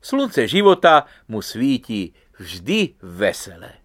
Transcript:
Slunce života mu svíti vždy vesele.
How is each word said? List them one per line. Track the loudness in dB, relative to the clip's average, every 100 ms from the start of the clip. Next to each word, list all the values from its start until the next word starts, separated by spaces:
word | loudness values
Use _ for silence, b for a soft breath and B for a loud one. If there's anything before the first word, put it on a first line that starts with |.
Slunce | -4 -4 -2 -2 0
života | 4 4 6 6 4 2 b b
mu | -10
svíti | -10 -4 -2 -2 -4 -8 -8 _ _ _
vždy | -16 -14 -4 -2 -2 _
vesele. | -18 -2 -2 -2 -12 -18 -20 -20